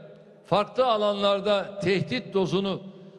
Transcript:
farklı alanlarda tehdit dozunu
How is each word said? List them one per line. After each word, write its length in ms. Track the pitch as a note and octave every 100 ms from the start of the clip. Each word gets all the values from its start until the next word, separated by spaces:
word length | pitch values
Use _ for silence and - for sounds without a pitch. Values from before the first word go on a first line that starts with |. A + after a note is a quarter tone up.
| - - - - -
farklı 400 | F#3 G3+ - B3+
alanlarda 920 | G#3+ G#3 G3+ G3+ G3+ G3 G3+ - -
tehdit 540 | F3 F#3+ - B3 -
dozunu 480 | F#3+ F3 F3+ G3 F3 - - -